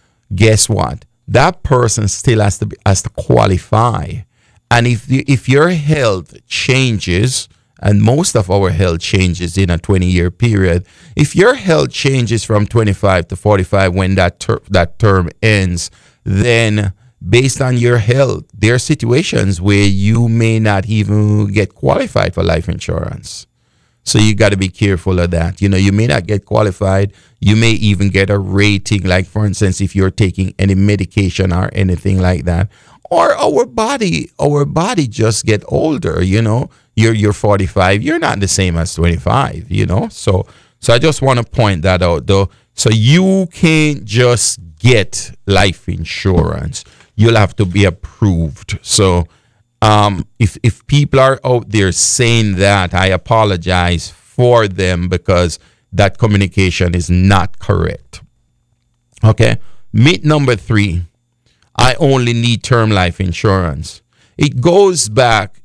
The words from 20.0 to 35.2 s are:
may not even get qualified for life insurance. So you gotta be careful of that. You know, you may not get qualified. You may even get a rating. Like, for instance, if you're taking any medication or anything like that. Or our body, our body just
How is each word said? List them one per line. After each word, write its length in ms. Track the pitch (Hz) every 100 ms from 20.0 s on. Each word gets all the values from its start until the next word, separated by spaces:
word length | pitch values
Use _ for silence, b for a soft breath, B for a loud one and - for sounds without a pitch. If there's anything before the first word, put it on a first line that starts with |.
| 101 117 117
may 320 | 113 113 110
not 280 | 107 98 101
even 640 | 110 101 104 104 104 101
get 220 | 98 95 -
qualified 580 | 135 - 262 - 90
for 100 | 87
life 240 | 90 82 87
insurance. 800 | 82 - 82 - - - - - _ _ _ _ _ -
So 80 | 113
you 160 | 107
gotta 240 | 101 104 98
be 120 | 95
careful 500 | - 101 90 95 92
of 100 | 87
that. 300 | 85 85 -
You 80 | 98
know, 80 | 95
you 140 | 98
may 160 | 101 120
not 180 | 139 87
get 180 | 101
qualified. 680 | - 113 107 - 98 98 101 b b b
You 160 | 98 110
may 180 | 117
even 360 | 113 104 95 101
get 220 | 95 95
a 80 | 101
rating. 640 | 95 98 104 98 - 101
Like, 240 | 92 90 90
for 180 | 107 104
instance, 360 | 92 98 90
if 140 | 98 98
you're 140 | 95
taking 460 | - 95 92 92 -
any 160 | 98
medication 800 | 95 101 104 90 - 92 - 92
or 160 | 90 -
anything 460 | - 95 85 98 95
like 260 | 90 92 87
that. 240 | 87 101 b b b -
Or 240 | 330 - -
our 300 | 294 277 262
body, 640 | 233 220 277 196 160 - -
our 260 | 147 147 143
body 420 | 151 190 240 131
just 380 | 104